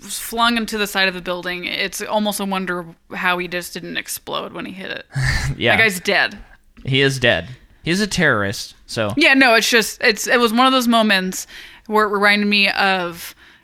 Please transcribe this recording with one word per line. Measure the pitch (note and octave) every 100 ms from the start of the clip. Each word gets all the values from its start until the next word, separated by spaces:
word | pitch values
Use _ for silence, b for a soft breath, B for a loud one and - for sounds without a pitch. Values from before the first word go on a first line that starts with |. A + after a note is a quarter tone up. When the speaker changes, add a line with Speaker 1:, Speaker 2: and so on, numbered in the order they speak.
Speaker 1:
flung | G3+ - - A3+ A#3 A#3
him | G#3+
to | A3
the | G3
side | G3 F#3+
of |
the | F3+
building. | F3+ F3+ F3+ F3+ F3+
It's | - F#3+ -
almost | G#3 G#3+ G#3 G3+
a |
wonder | G3 F#3+ F#3 F3+ E3 - _
how | F3+ F#3 F3+
he | F3+
just | F3 E3+
didn't | F#3 E3+ D#3+
explode | - - - D3 -
when | F3 -
he |
hit | F#3+ F#3+
it. | - -
Speaker 2:
<laughs> | C3+ C3 - C#3 -
Yeah. | A#2 -
Speaker 1:
That |
guy's | A3+ F3+
dead. | G3+ F3 A#2+ G#3 - - _ -
Speaker 2:
He | B2 C3+
is | C#3 C3
dead. | B2 F2 F2 B2+ - _
He's | D3+ F#3
a | G#3
terrorist, | F3+ D#3 A2 G2 - - - -
so. | A#2+ G#2+ C#4+
Speaker 1:
Yeah, | D#4
no, | C4+ C4
it's | A3+ -
just, | A#3 G3 -
it's, | - G#3 -
it | B3
was | A#3
one | A#3 C4
of |
those | C4 A#3+
moments | A#3 G#3+ F#3+ F#3 - - B B B -
where | G#3+
it | G#3+
reminded | G3+ G#3 G#3 G#3
me | G#3 G3
of | - G3 F#3 F3 E3+ - - b b